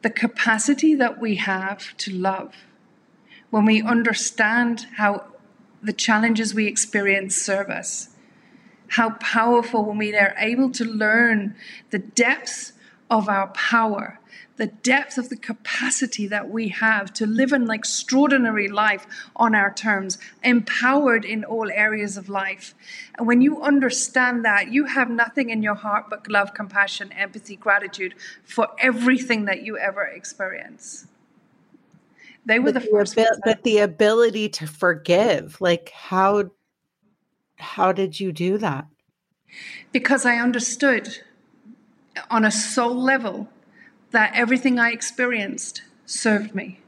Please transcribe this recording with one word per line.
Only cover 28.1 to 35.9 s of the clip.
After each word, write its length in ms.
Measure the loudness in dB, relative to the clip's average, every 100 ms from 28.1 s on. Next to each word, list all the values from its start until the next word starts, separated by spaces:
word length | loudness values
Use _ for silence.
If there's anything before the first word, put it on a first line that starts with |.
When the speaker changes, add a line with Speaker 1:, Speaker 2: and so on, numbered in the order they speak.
| -10 -20 -20
Speaker 1:
for 260 | _ -2 -2 2
everything 680 | 0 2 2 2 2 -2
that 180 | -2 -4
you 140 | -6 -6
ever 260 | -6 -4
experience. 1040 | -8 -8 -16 -10 -10 -10 -16 -20 -20 -20 -20 _ _ _ _ _ _ _ _ _ _ _ -20 -18 0
They 120 | 2
were 140 | 2
Speaker 2:
But 20 |
Speaker 1:
the 60 | 0
Speaker 2:
the 60 | 2
Speaker 1:
first 260 | 2 2 2
Speaker 2:
abil-, 60 |
Speaker 1:
ones 160 | 2 2
that 120 | 0 0
Speaker 2:
but 80 |
the 140 | 2 4
ability 720 | 2 4 2 6 4 2 -4
to 180 | -6 -12
forgive, 920 | 0 0 0 2 4 4 2 -2 -2
like, 300 | 0 0 -2